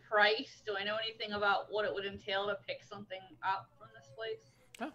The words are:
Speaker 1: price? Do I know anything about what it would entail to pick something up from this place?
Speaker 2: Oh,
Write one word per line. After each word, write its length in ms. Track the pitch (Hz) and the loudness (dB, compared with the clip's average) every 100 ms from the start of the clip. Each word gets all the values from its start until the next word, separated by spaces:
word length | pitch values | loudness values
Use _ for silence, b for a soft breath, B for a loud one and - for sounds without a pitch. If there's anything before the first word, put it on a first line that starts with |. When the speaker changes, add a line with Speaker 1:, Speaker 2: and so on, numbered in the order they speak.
| - | 0
Speaker 1:
price? 520 | 214 208 220 269 - - | 6 6 4 -2 -12 -6
Do 80 | 196 | -4
I 40 | |
know 120 | 202 214 | -2 -2
anything 360 | 220 220 214 | -4 -6 -6
about 340 | 208 202 196 - | 0 4 4 2
what 140 | 208 | -2
it 80 | 208 | 0
would 120 | 196 196 | -2 -4
entail 400 | 196 - 196 208 | -8 -4 -2 -2
to 100 | 196 - | -2 0
pick 160 | 175 | -2
something 380 | - 202 202 190 190 156 185 | -2 -14 -10 -12 -14 -6 -2
up 220 | 190 - _ | -2 -4 _
from 100 | 214 | -20
this 140 | 220 - 220 | -20 -20 -10
place? 240 | 220 220 - _ _ - | -8 -8 -12 _ _ -10
Speaker 2:
Oh, 100 | 262 | -8